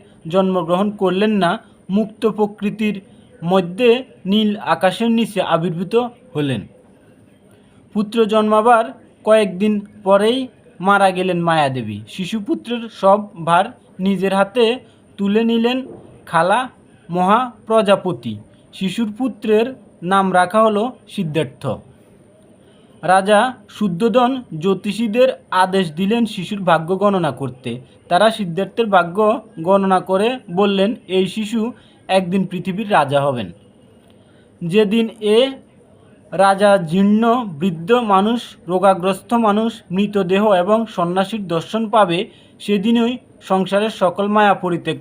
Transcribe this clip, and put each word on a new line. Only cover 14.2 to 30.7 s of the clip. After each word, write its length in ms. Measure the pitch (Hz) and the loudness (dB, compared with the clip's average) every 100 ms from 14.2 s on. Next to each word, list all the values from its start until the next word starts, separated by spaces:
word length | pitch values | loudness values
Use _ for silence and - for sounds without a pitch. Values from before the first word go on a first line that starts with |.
| 190 | 0
হাতে 440 | 196 196 247 226 247 - _ _ - | 0 0 2 0 0 -10 _ _ -6
তুলে 280 | 196 214 | 0 0
নিলেন 420 | 233 233 233 262 262 - - - - | 2 0 0 -2 -8 -16 -20 -20 -4
খালা 420 | 170 175 220 254 - _ _ - | 0 2 0 -2 -12 _ _ -8
মহা 400 | 175 185 220 254 - - | -2 2 2 0 -8 0
প্রজাপতি। 720 | 220 202 190 185 - 117 104 - - _ | 2 4 2 0 -6 -8 -10 -14 -20 _
শিশুর 400 | - 190 208 214 208 | -8 -6 -2 -4 -4
পুত্রের 560 | 262 - 214 214 240 262 - _ | -6 -4 0 2 0 -6 -20 _
নাম 320 | 170 196 190 | -2 0 2
রাখা 280 | 180 175 220 | 2 2 2
হলো 300 | 220 208 247 - - | 2 0 -4 -8 -12
সিদ্ধার্থ। 580 | - 165 151 139 - 131 98 - - _ _ _ _ _ _ _ _ _ _ | -8 -4 -4 -4 -6 -8 -8 -12 -20 _ _ _ _ _ _ _ _ _ _
রাজা 500 | 160 190 196 208 254 247 - | 0 2 4 2 2 -4 -18
শুদ্ধোধন 760 | - 208 170 233 233 247 262 240 156 | -6 -4 0 0 2 2 -2 -8 -4
জ্যোতিষীদের 720 | 185 190 208 196 226 226 262 - _ | -2 -2 -4 -4 -2 2 0 0 _
আদেশ 420 | 185 185 190 170 | 0 0 0 -2
দিলেন 340 | 147 196 233 226 | -4 -2 0 -2
শিশুর 360 | - 170 202 | -4 -8 -4
ভাগ্য 380 | 180 160 160 185 | 0 0 0 0
গণনা 300 | 202 190 156 | 0 0 -2
করতে। 500 | 131 135 - 120 120 - _ - | -4 -10 -10 -10 -10 -14 _ -2
তারা 220 | 175 220 | 2 2
সিদ্ধার্থের 560 | 220 185 165 190 - 226 | 0 -4 -6 -4 -4 2
ভাগ্য 540 | 190 170 180 214 226 - - | 2 2 0 0 0 -6 -6
গণনা 400 | 165 196 196 185 | 0 2 2 0
করে 380 | 180 190 220 254 - | 0 0 0 -4 -6
বললেন, 440 | 175 208 | -2 0